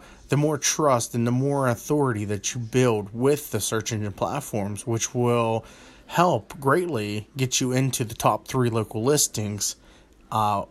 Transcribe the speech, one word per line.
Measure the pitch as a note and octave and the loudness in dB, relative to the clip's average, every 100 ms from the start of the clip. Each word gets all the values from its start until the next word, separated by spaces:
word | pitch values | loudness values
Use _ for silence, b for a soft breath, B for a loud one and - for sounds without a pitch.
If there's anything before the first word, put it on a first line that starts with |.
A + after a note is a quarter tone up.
| B B B | B B B
the | C3+ | 2
more | D3+ D3 | 2 0
trust | - - D3+ B2 - | -2 2 4 4 2
and | B2 A#2 | 0 0
the | |
more | B2 C#3 C#3 C3 | 2 0 2 0
authority | A#2 - D3+ C3+ G#2 G#2 | 0 0 2 2 0 -2
that | G#2 - | -4 -4
you | B2+ | -6
build | A2+ B2+ B2+ A2 G2 | -2 2 4 2 -2
with | A2+ C3 D3 - | 0 2 2 0
the | A2 | -4
search | - A2+ G2+ | -2 -4 -2
engine | G#2+ G#2 | -4 -4
platforms, | - F#2 C3 - A2+ G2+ G#2 - | -4 -4 -4 -4 -4 -4 -6 -4
which | A#2 - | -4 -2
will | B2+ A#2+ A#2+ A2+ A2+ - B B B B | 0 2 2 2 -2 -4 B B B B
help | - F3+ C3 - - | 2 4 2 -2 -4
greatly | C3+ D#3 F3 C3 G#2 G#2+ G#2 C3+ | 2 2 2 -2 -2 -4 -6 -4
get | C3 - | -2 0
you | B2+ | 0
into | B2+ C3+ - A2 | 2 0 -2 -4
the | A2 | 0
top | C3+ G#2+ - | 0 0 -2
three | C3 A#2+ | 0 0
local | A2+ G#2 A2 | 0 -2 -2
listings, | A#2 D3 - - G#2+ G#2 - - b b b b - | 0 2 0 -2 -6 -4 -6 -8 b b b b -6
uh, | A2+ G#2 G2+ - | -2 0 0 -4